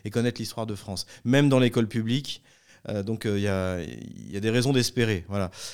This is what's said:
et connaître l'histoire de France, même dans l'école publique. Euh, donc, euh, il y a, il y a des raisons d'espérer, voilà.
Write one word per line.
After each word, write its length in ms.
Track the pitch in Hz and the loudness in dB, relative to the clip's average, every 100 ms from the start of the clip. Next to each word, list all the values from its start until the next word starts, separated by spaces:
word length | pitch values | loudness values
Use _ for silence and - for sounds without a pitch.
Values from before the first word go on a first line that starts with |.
et 60 | - | -6
connaître 300 | 117 120 117 | -2 0 -2
l'histoire 260 | 110 - 110 | -6 -6 -6
de 80 | |
France, 320 | 101 - 92 - - | -8 -8 -8 -10 -6
même 240 | 117 135 143 | 2 4 6
dans 100 | 127 | 6
l'école 300 | 123 120 107 | 4 4 0
publique. 540 | 113 110 135 135 - _ _ _ - - | 0 -2 -2 -4 -12 _ _ _ -16 -8
Euh, 140 | 104 | -4
donc, 240 | 98 110 110 | -4 -4 -2
euh, 100 | 101 | 0
il 60 | |
y 60 | 101 | 0
a, 340 | 95 92 90 | 0 -2 -4
il 500 | 80 58 - - 55 | -6 -10 -14 -14 -10
y 60 | 98 | -4
a 20 | |
des 80 | 110 | 0
raisons 240 | 120 131 | 2 4
d'espérer, 540 | 131 113 127 113 95 95 | 4 2 2 2 0 -2
voilà. 220 | 98 92 - - | -2 -2 -6 -14